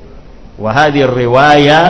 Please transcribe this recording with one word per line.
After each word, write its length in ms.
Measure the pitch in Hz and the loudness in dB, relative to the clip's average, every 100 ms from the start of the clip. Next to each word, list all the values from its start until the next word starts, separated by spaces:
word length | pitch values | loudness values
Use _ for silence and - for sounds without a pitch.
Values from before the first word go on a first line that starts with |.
| - - - - - - | -20 -20 -20 -20 -20 -10
"Wa 140 | 107 | -4
hadhihi 340 | 127 151 143 131 | -2 0 0 -2
riwaya 720 | 127 120 127 147 147 143 156 | -2 0 0 2 2 2 2